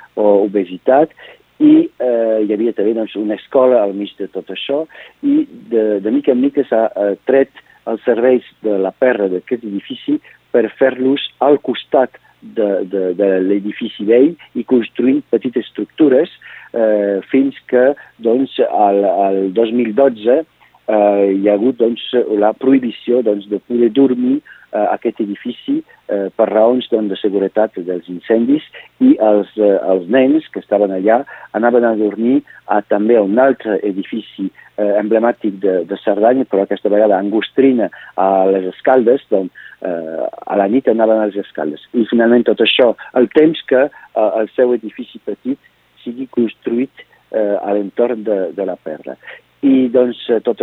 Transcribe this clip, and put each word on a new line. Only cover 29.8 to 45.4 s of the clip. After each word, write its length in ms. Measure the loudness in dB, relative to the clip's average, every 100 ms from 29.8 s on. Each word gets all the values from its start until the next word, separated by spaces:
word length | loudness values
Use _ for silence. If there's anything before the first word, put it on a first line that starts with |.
| 2
els 160 | -2 0
nens 380 | 2 2 2 -2
que 140 | -14
estaven 260 | -4 0 0
allà 320 | 0 0 0 -2 -16 -10
anaven 320 | -2 0 2 2
a 80 |
dormir 460 | 0 -2 -2 0 0 -2 -20 -4
a, 140 | -4
també 380 | 0 -2 2 2
a 20 |
un 160 | 2 2
altre 400 | 2 0 -2 -4 -4
edifici, 600 | -6 -8 -10 -10 -10 -10 _ -18 -4
eh, 160 | -2 0
emblemàtic 600 | 0 0 0 -2 -4 -4
de, 200 | -2 -2 -2
de 140 | -6
Cerdanya, 460 | -2 2 2 2 0
però 160 | -2
aquesta 260 | -2 -2 0
vegada 240 | 2 2
a 80 | 2
Angostrina, 680 | 0 -2 -4 2 2 2 -2 -6 -16 -2
a 320 | 0 2 2
les 180 | 0 -2
Escaldes, 500 | -4 0 2 4 0 0
doncs, 220 | -2 -2 -12 -20 -12
eh, 400 | -8 -8 -8 -8 -8 -8 -6
a 100 | -2
la 140 | 0
nit 160 | 0 0
anaven 320 | 0 2 2
a 80 | 0
les 80 | -4
Escaldes. 480 | -10 -8 -8 -8 -8
I 160 | -4 0
finalment 400 | 2 4 4 2
tot 160 | 2
això, 300 | 0 2 2 0 -6 -2
el 80 | 2 4
temps 240 | 2 0 -2
que, 160 | 0
eh, 460 | 0 -4 -10 -2 -2 -2
el 80 | -6 0
seu 160 | 0
edifici 480 | 0 -6 -14 -16 -14
petit 400 | -12 -10